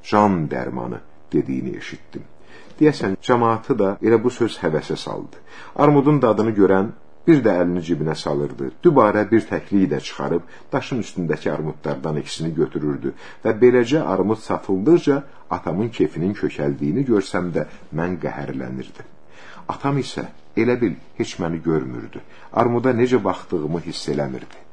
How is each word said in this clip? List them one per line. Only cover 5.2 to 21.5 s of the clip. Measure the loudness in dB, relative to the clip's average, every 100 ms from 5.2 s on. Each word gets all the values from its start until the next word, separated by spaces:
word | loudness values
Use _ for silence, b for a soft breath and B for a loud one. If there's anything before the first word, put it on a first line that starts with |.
| -12 -16 B B B 4
Armudun | 6 6 6 4
dadını | 4 4 2
görən | 4 6 6 2 -4 -18 -4 4
bir | 6
də | 6 4
əlini | 2 0 -2
cibinə | -2 -2 -2
salırdı. | -2 -2 -2 -6 -8 2
Dübarə | 4 6 6 4 2
bir | 2
təkliyi | 2 -8 0 2 2
də | 0
çıxarıb | -6 -8 -2 -2 -4 B -6
daşın | -4 -4 -6
üstündəki | -6 -6 -4 -2 -4
armudlardan | -4 -6 -6 -6 -6 -4 -4
ikisini | -6 -6 -6 -2
götürürdü | -2 -2 -4 -4 -6 -8 B B -2
və | 6
beləcə | 6 6 2 0 0
armud | 0 0 -2
satıldıqca | -2 -4 -2 0 4 4 4 0 -2 B -8
atamın | -6 -4 -2 -4
kefinin | 0 -2 0 -4
kökəldiyini | -2 -4 -2 -4 -2 -2 -2 2
görsəm | 0 2 -4 -2 -4
də | -6 B -8 -4
mən | -4 -4
qəhərlənirdim. | -6 -8 -8 -8 -8 -10 -12 -16 -18 -18 -20 B B B -8
Atam | -4 0 0
isə | -2 -6 -10 -14 -6 0
elə | 2 2
bil | 0 -2 -12 -6
heç | -6 -2
məni | -4